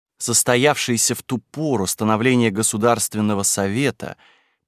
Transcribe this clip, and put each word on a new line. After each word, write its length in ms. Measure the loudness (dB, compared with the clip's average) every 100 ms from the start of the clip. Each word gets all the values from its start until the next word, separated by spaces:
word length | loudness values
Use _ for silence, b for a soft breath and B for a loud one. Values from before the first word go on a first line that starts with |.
| _ -10
Состоявшееся 960 | -2 0 2 4 4 2 0 0 -2 -4
в 80 |
ту 140 | -6 -8
пору 500 | -8 -6 -2 -2 -2
становление 640 | -2 0 2 2 4 2
Государственного 920 | 0 -2 0 2 2 -2 -2 0 0
совета 760 | -2 -2 -2 0 -2 -4 -10 -14 b b b b